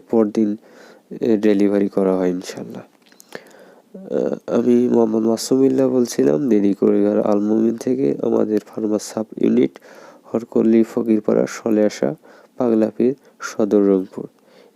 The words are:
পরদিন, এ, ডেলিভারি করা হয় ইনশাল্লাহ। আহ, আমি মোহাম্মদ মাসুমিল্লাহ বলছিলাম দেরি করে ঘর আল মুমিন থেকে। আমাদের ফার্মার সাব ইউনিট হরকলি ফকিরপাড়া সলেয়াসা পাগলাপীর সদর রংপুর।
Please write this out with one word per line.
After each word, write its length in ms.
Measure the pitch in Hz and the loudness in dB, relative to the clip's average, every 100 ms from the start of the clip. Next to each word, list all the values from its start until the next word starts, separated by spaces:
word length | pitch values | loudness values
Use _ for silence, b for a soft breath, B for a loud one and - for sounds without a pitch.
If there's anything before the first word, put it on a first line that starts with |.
| - | -2
পরদিন, 480 | 113 107 113 107 104 B B B B - - | 0 0 0 -2 -4 B B B B -16 -6
এ, 160 | 123 107 | -2 0
ডেলিভারি 500 | 107 98 101 101 98 | 2 2 2 0 0
করা 280 | - 95 92 | 0 0 0
হয় 120 | 90 | -2
ইনশাল্লাহ। 520 | 90 - - - - - _ _ B B B B B B B B 190 | -4 -8 -14 -14 -16 -18 _ _ B B B B B B B B -18
আহ, 600 | 190 - 67 - - 120 | -8 -4 -4 -6 -4 -2
আমি 300 | 120 120 123 | 2 2 2
মোহাম্মদ 380 | 120 110 110 113 | 2 2 0 0
মাসুমিল্লাহ 600 | 113 - 131 135 131 131 | -2 0 2 2 2 0
বলছিলাম 600 | 127 120 - 135 151 139 | 0 -2 0 0 0 2
দেরি 240 | 104 101 | 2 2
করে 300 | 95 107 104 | 2 2 2
ঘর 180 | 101 104 | 2 0
আল 180 | 107 101 | 0 0
মুমিন 360 | 104 110 113 117 | 0 2 0 -2
থেকে। 400 | 127 127 143 - | -4 -2 -2 -2
আমাদের 380 | 117 113 107 107 - | 0 0 0 -2 -4
ফার্মার 320 | - 107 107 | -6 -4 -4
সাব 240 | - - 107 - | -4 -8 -8 -2
ইউনিট 420 | 110 117 131 - B B B B | 0 2 0 -4 B B B B
হরকলি 600 | - 117 117 117 113 113 | -8 -8 -2 0 4 4
ফকিরপাড়া 640 | 110 120 117 107 107 110 - | 2 -2 -2 0 0 0 -2
সলেয়াসা 680 | - 117 107 104 - 135 156 b b b - | -4 -2 0 0 0 -4 -4 b b b -4
পাগলাপীর 580 | 123 110 107 - 120 143 b b | 0 0 0 0 -2 -2 b b
সদর 420 | - - 104 104 | -12 -4 0 2
রংপুর। 460 | 98 95 95 - - _ b b b | 4 2 0 -10 -14 _ b b b